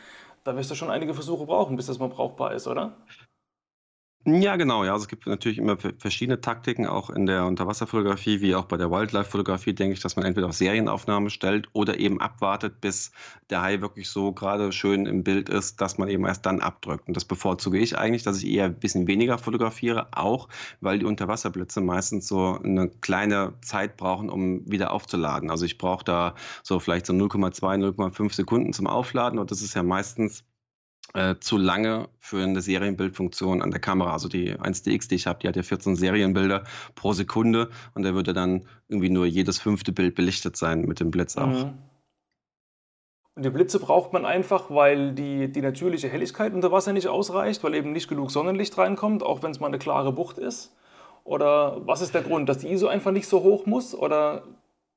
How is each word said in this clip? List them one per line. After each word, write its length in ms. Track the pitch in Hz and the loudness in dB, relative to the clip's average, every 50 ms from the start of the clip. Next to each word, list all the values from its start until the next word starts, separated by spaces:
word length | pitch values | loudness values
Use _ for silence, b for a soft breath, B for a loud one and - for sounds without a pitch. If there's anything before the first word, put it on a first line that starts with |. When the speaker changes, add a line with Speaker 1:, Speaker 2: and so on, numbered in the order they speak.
| B B B B B B B _ _ | B B B B B B B _ _
Speaker 1:
da 140 | 139 127 | -6 -4
wirst 160 | 135 135 139 156 | -4 -4 -6 -6
du 20 | |
schon 160 | 135 160 165 | -6 -4 -4
einige 240 | - 151 160 151 151 | -2 -2 -2 -4 -4
Versuche 320 | 139 147 151 170 156 151 | -6 -4 -4 -4 -4 -2
brauchen, 300 | 147 175 190 202 135 131 | 0 2 2 2 2 0
bis 100 | 123 135 | -4 -4
das 140 | 139 127 117 | -6 -4 -4
mal 80 | 131 127 | -4 -4
brauchbar 440 | - - 127 123 - - 131 110 107 | -4 -4 -4 -4 -4 -4 -4 -4 -4
ist, 140 | 113 - | -4 -4
oder? 300 | 127 123 - 190 220 - - - B B B B _ _ _ _ _ _ _ _ _ _ _ _ _ _ _ _ _ _ _ _ | -4 -4 -4 -4 -4 -8 -12 -20 B B B B _ _ _ _ _ _ _ _ _ _ _ _ _ _ _ _ _ _ _ _
Speaker 2:
Ja, 300 | 151 156 180 196 202 190 | 4 4 6 6 4 2
genau, 280 | 175 165 135 117 107 98 | 2 2 2 2 2 2
ja. 80 | 92 98 | 2 0
Also 120 | 107 107 | -2 -2
es 40 | 104 | -6
gibt 180 | - - - | -10 -10 -6
natürlich 300 | - 107 95 - 117 107 | -4 -4 -2 -2 -2 -2
immer 260 | 110 113 107 101 92 - | 0 0 0 0 0 -2
ve-, 120 | 98 - - | -6 -8 -6
verschiedene 440 | - 104 - - 120 123 131 123 - | -4 -4 -4 -2 0 -2 -2 -2 -2
Taktiken, 440 | 123 113 117 - - 117 - 110 | -4 -6 -4 -4 -4 -2 -2 -2
auch 220 | 95 - 95 98 - | -2 -2 -4 -4 -4
in 160 | - - 98 | -2 0 2
der 220 | 95 95 92 90 | 2 4 2 2
Unterwasserfotografie, 960 | 90 92 87 92 95 104 - 117 107 - 110 101 101 98 95 101 110 107 98 101 | 2 0 0 -2 -2 -2 -4 -4 -2 0 0 2 2 0 0 0 0 0 2 2
wie 120 | 95 90 | 2 2
auch 120 | 92 92 | 2 0
bei 100 | - 92 | -2 -2
der 140 | 82 87 82 | -2 0 0
Wildlife-Fotografie, 800 | 87 95 107 104 - 101 101 - - 98 98 - 92 92 - - 95 | 2 0 0 0 0 -2 -2 0 -2 -2 0 0 -2 -2 -2 -2 -2
denke 220 | - 98 98 95 | 0 0 0 0
ich, 60 | 92 | -2
dass 140 | - 90 - | -4 -4 -2
man 100 | - 90 | -2 0
entweder 220 | 92 87 101 90 85 | 0 0 0 0 0
auf 40 | 80 | 0
Serienaufnahme 760 | - 92 95 104 110 110 110 101 98 - - 104 101 101 101 | 0 2 2 2 2 2 0 0 -2 -2 0 0 0 0 0
stellt 400 | - - - 95 101 107 107 - - | -2 -2 0 0 0 0 -2 -2 -2
oder 260 | 110 104 104 - - | 0 0 0 0 2
eben 220 | - 101 98 - | 2 0 2 0
abwartet, 640 | - - - - 104 98 98 - - 104 - - - | -2 -4 -2 -2 0 0 0 0 -2 -6 -6 -6 -4
bis 300 | 101 95 - - B B B B B B B B - | -4 -4 -4 -6 B B B B B B B B -6
der 140 | 101 87 90 | -4 -2 0
Hai 180 | 95 101 98 | 0 0 0
wirklich 300 | 98 101 - 101 95 - | -2 -6 -8 -10 -12 -8
so 220 | - 101 98 101 95 | -4 -2 0 0 -2
gerade 400 | 98 101 98 101 104 104 98 92 | -2 -2 -2 0 0 0 0 -2
schön 340 | - - 101 101 98 98 | 0 2 2 2 2 2
im 180 | - - 95 87 | 2 0 0 2
Bild 240 | 98 95 98 95 - | 2 2 2 0 0
ist, 320 | 95 101 98 - - - | 0 -2 -2 -2 -4 -4
dass 160 | 98 95 - | -4 -2 -2
man 140 | - 95 98 | -2 -2 0
eben 160 | 98 90 95 | 0 0 0
erst 180 | 92 95 95 - | 0 -2 0 0
dann 160 | 95 95 - | 0 0 0
abdrückt. 480 | - 87 - - - - - - - - | 0 -2 -4 -6 -6 -8 -8 -6 -6 -6
Und 80 | - | -4
das 80 | 92 - | -4 -4
bevorzuge 540 | - 95 - - 98 90 - - 98 92 95 | -4 -4 -2 0 0 -2 0 0 0 2 2
ich 180 | 117 113 - | 2 2 2
eigentlich, 260 | - - 110 120 117 117 | 0 0 0 0 0 0
dass 200 | 104 98 95 - | -2 -2 -2 0
ich 40 | |
eher 200 | 98 104 101 98 | 0 2 2 2
ein 120 | 92 85 - | 0 0 -2
bisschen 280 | - 98 - 92 90 | -4 -2 0 0 2
weniger 320 | 87 98 104 120 123 123 120 | 2 4 4 4 2 2 0
fotografiere, 680 | - 117 117 117 117 113 113 - - 117 117 113 113 - - | -2 -2 -2 0 0 -2 -2 -2 -2 0 0 -2 -4 -4 -4
auch 380 | - 71 101 120 135 - B B B B B B B - | -2 0 0 0 -2 -4 B B B B B B B -2
weil 160 | 95 98 107 | 0 0 2
die 80 | 113 | 2
Unterwasserblitze 720 | 107 104 101 101 90 107 113 - 92 87 92 90 90 - 107 | 0 0 -2 -2 -2 -2 -2 -4 -6 -6 -6 -8 -6 -4 -2
meistens 480 | 95 90 90 92 92 - 110 98 90 - | 0 0 0 -2 -2 -2 -4 -4 -4 -2
so 320 | 101 95 92 92 90 - - | 0 0 2 0 0 -2 0
eine 280 | - 95 92 92 87 | 0 2 2 2 0
kleine 640 | - - - - 95 95 104 104 104 101 98 - - - - | -2 -4 -4 -2 0 2 2 2 2 2 0 -2 -4 -10 -10
Zeit 340 | - - 101 98 98 - | -6 -4 -2 -4 -4 -4
brauchen, 320 | - 95 92 92 92 107 - | -4 -2 -2 -2 -2 -2 -4
um 420 | 92 95 92 92 92 - - - | -2 -2 0 0 0 -2 -2 -2
wieder 220 | 107 95 98 - - | -2 0 0 0 -2
aufzuladen. 580 | 104 - - - 87 80 76 71 69 76 80 | -2 -4 -4 -2 -2 0 0 -2 -2 -4 -4
Also 140 | 80 82 87 | -2 -2 -2
ich 140 | 87 - - | -4 -4 -4
brauche 260 | - 90 92 92 - | -2 -2 -2 -2 -2
da 300 | - 87 87 87 87 85 B B B B B B | 0 0 0 0 0 -4 B B B B B B
so 160 | - 95 87 | -2 -2 0
vielleicht 280 | - - 85 87 87 | 0 0 0 0 0
so 80 | - 90 | 2 2
null 160 | 92 101 101 | 2 2 2
Komma 220 | - 101 95 90 - | 2 0 0 0 0
zwei, 260 | - - 95 98 101 | -2 -2 0 0 2
null 160 | 98 98 95 | 0 0 0
Komma 160 | - 98 92 | -2 -2 -4
fünf 240 | 95 - 104 101 - | -2 -2 -2 -2 0
Sekunden 400 | - 92 - 117 120 - - - | -2 -2 2 2 2 2 0 -2
zum 120 | - 98 | -2 -2
Aufladen 520 | - - 123 127 123 - 127 120 123 120 113 | 0 0 0 -2 -2 0 0 0 0 0 -2
und 120 | 101 - | -4 -4
das 120 | 104 95 104 | -6 -6 -8
ist 100 | 101 - | -6 -4
ja 100 | 101 87 | -2 0
meistens, 640 | 87 92 95 101 - - - 110 104 - - - _ _ _ _ _ _ _ _ _ _ _ - - - | 0 0 0 -2 -4 -4 -2 -2 -2 -4 -8 -16 _ _ _ _ _ _ _ _ _ _ _ -20 -8 -4
äh, 220 | 95 95 95 92 - | -2 0 0 0 -2
zu 180 | - - 110 104 | -2 0 2 2
lange 500 | 95 92 90 98 110 110 110 110 117 - _ _ | 4 4 2 2 2 0 0 -2 -4 -8 _ _
für 200 | - - 107 98 | -12 -6 -2 -2
eine 200 | 95 95 95 92 | 0 0 0 0
Serienbildfunktion 1040 | 90 98 92 92 98 104 95 87 95 95 95 - 95 87 - - 95 92 92 90 87 | 0 0 0 0 0 0 0 -2 -2 -2 -2 -2 -4 -4 -2 -2 0 0 2 2 0
an 100 | 92 95 | -2 -2
der 80 | - | -2
Kamera. 320 | - 101 95 95 90 87 80 | -2 0 2 2 2 0 0
Also 160 | 82 - - | -2 -4 -4
die 280 | - 90 90 95 - - | -2 -2 -2 -2 -4 -4
eins 220 | - 95 92 - - | -4 -4 -4 -2 -2
D 100 | 104 110 | 0 0
X, 140 | 107 - - | 0 0 0
die 80 | 92 | -2
ich 100 | 87 - | 0 0
hab, 140 | 92 87 - | -2 -4 -2
die 80 | - 95 | -4 -2
hat 80 | 90 | -2
ja 80 | 92 87 | -2 -2
vierzehn 320 | - 101 90 - 98 92 | -2 -4 -2 0 0 0
Serienbilder 640 | 85 92 92 95 107 101 95 95 95 95 98 98 98 B B B B B B B | 2 2 2 2 4 4 4 4 4 4 4 2 0 B B B B B B B
pro 200 | - - 98 104 | -4 -2 0 0
Sekunde 560 | 90 98 - - 117 113 117 113 113 117 117 B B B B - | 0 -2 0 0 2 4 4 4 4 2 0 B B B B -6
und 100 | - 95 | -2 0
da 100 | 95 92 | 0 2
würde 180 | 95 90 90 90 | 2 2 2 0
dann 360 | 92 90 92 92 92 92 b b b b | 2 2 2 2 0 -2 b b b b
irgendwie 240 | - 107 101 92 92 | -4 -2 0 2 4
nur 160 | 92 90 90 | 4 4 4
jedes 320 | 87 82 92 92 80 95 - | 4 4 4 2 2 0 0
fünfte 320 | - 107 104 98 - - | 0 0 0 0 0 -2
Bild 240 | 90 - 92 90 87 | 0 2 2 2 2
belichtet 420 | - 90 90 95 - - 90 - | 2 2 2 0 -2 -4 -6 -4
sein 260 | - 85 85 82 80 82 | -2 -2 0 0 0 0
mit 180 | - 80 - | 0 -2 0
dem 100 | 85 82 | -2 0
Blitz 260 | 80 87 85 - - | 0 0 0 -2 -2
auch. 280 | - 135 135 131 127 131 | -2 0 0 0 0 -2
Speaker 1:
Mhm. 140 | 143 139 - - - _ _ _ _ _ _ _ _ _ _ _ _ _ _ _ _ _ _ _ _ _ _ _ _ _ _ _ _ _ | -4 -6 -12 -18 -20 _ _ _ _ _ _ _ _ _ _ _ _ _ _ _ _ _ _ _ _ _ _ _ _ _ _ _ _ _
Und 100 | - 135 | -4 -2
die 60 | 135 | 0
Blitze 300 | 135 147 180 180 - 190 | 2 4 2 4 2 2
braucht 320 | - - - 175 - - - | 2 4 4 4 4 4 0
man 120 | 175 117 | 0 2
einfach, 460 | 98 160 185 190 - 202 180 - - | 2 2 0 2 2 2 0 0 2
weil 420 | 147 147 143 143 143 143 139 139 131 | 4 6 8 8 8 6 2 0 -2
die, 380 | 135 143 139 139 139 135 135 | -4 -4 -4 -2 -2 -2 -2
die 120 | 139 147 135 | -2 -2 -2
natürliche 460 | 135 131 - 175 185 165 151 139 127 | -2 -2 0 -2 -2 -2 -2 -2 -4
Helligkeit 460 | 127 156 180 175 - - 214 220 208 | -4 -4 -4 -4 -2 -2 -2 -2 0
unter 160 | 180 180 180 | 2 2 4
Wasser 220 | 175 196 190 202 196 | 4 4 4 2 0
nicht 160 | 196 185 - | 0 0 0
ausreicht, 560 | - 190 202 - 175 196 - 208 208 208 - | 0 0 0 0 0 0 0 0 -2 -2 -2
weil 100 | 151 156 | -2 0
eben 160 | 151 147 147 | 0 -2 -2
nicht 160 | 151 165 165 | -4 -4 -4
genug 240 | - 160 143 139 131 | -4 -4 -4 -4 -2
Sonnenlicht 480 | 135 147 156 180 190 196 208 196 - 190 | -2 0 0 0 0 0 -2 -2 0 2
reinkommt, 460 | 185 185 196 190 - 214 214 202 - | 2 2 2 0 0 0 0 0 0
auch 180 | - 143 131 - | 0 -2 -2 -4
wenn's 160 | 160 147 131 | -6 -6 -4
mal 80 | 151 | -4
eine 140 | 143 143 139 | -4 -4 -2
klare 320 | - 151 139 135 139 135 131 | -2 0 0 2 2 0 0
Bucht 260 | 147 180 - - - | -2 -4 -6 -8 -8
ist? 380 | - - - - - - B B B B B B B B B B B | -8 -6 -6 -8 -12 -16 B B B B B B B B B B B
Oder 600 | - 147 143 147 147 147 147 147 139 - - - - | -4 -2 2 4 4 6 6 4 2 0 -2 -2 -2
was 140 | 160 165 180 | 0 0 0
ist 120 | - - | 0 0
der 80 | 170 156 | 0 0
Grund, 260 | - 165 160 143 131 | 0 0 0 2 2
dass 100 | 139 135 | 0 0
die 120 | 147 156 | -2 -2
iso 160 | 185 185 196 | 0 2 2
einfach 240 | - - 202 - 196 | 2 2 2 0 0
nicht 160 | 190 196 196 | 0 0 2
so 160 | - 202 180 170 | 2 2 6 6
hoch 240 | 190 208 202 - | 6 6 6 2
muss, 300 | 208 220 254 247 - - | 0 0 0 -2 -4 -4
oder? 480 | - - 147 151 151 151 147 151 - - - - - _ _ _ _ _ _ _ | -2 0 2 4 4 4 2 0 -2 -8 -14 -20 -20 _ _ _ _ _ _ _